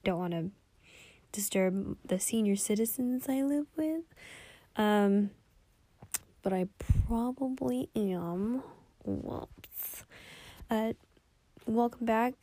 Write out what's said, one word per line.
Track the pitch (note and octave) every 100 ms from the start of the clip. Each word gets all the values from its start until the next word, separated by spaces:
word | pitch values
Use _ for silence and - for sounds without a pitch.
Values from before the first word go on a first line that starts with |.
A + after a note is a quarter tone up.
don't | - F3
wanna | F3+ E3+ F3 - _ _ - - - - _
disturb | - G3 G3 F#3+ F#3+ - -
the | - F#3
senior | - A3+ G#3
citizens | G3+ - G#3+ A3+ - B3 B3+ -
I | C4+
live | C#4 D4 D4 -
with. | D#4 D#4+ E4 - - - - - _ -
Um, | G#3 G#3 G3+ G3+ G3+ - _ _ _ _ _ _ - - - _
but | F#3+
I | F#3 F#3 _ - - -
probably | A#3 B3 C4 C4 C4 C4 B3 - A3
am. | G3+ F3+ E3+ F3 G#3+ B3+ - - - _
Whoops. | - G3 - - - - - - - - - - - - - - -
Uh, | A3 A3 - _ _ _ _ _ - -
welcome | A3 A#3+ A#3+ A3+
back. | A3 B3 C4